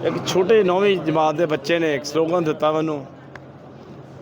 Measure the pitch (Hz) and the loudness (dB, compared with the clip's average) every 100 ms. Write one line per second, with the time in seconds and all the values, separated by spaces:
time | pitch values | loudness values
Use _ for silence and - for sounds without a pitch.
0 | 151 165 - 175 185 220 190 180 202 190 | -2 -2 -2 0 4 4 6 4 2 2
1 | 160 156 156 151 170 151 - 170 165 143 | 0 2 2 2 0 0 0 0 2 -2
2 | - 156 160 180 160 143 151 156 160 151 | -2 -2 0 2 0 0 0 2 -2 -4
3 | 135 - - - - - - - - - | -10 -18 -20 -20 -20 -20 -20 -20 -20 -20
4 | - - | -20 -18